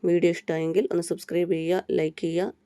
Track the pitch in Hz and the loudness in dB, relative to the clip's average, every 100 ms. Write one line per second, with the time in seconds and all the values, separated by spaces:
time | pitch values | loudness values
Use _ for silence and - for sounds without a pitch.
0 | 151 175 175 170 - 160 160 165 247 170 | 4 4 4 2 -4 -4 0 0 0 -2
1 | 170 185 - 165 175 165 160 175 - - | -2 -6 -2 -2 0 0 0 0 0 0
2 | 156 160 170 165 190 - | 0 -2 -2 0 -2 -6